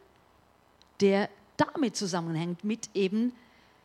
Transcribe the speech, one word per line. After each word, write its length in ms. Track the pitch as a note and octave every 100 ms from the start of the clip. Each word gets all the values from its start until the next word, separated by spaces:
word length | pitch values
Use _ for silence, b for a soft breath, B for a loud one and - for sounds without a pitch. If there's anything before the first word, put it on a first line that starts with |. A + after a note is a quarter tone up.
| - _ _ _ _ _ _ _ _ -
der 300 | G3+ G3 G#3 - - -
damit 400 | D4 F4+ B3 -
zusammenhängt, 720 | G3+ F3 E3 D#3+ E3+ F3 G#3
mit 240 | A3 -
eben, 380 | F#3+ F#3 G#3+ A#3+ B3 b b b b